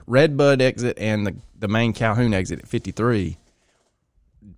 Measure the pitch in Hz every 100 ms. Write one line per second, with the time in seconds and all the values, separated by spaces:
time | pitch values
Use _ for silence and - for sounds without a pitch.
0 | - 123 160 139 143 131 131 110 123 -
1 | 107 107 101 - - - 101 110 117 107
2 | 113 107 120 95 90 87 - 120 95 -
3 | 117 110 85 - _ _ _ _ _ _
4 | _ _ _ _ 104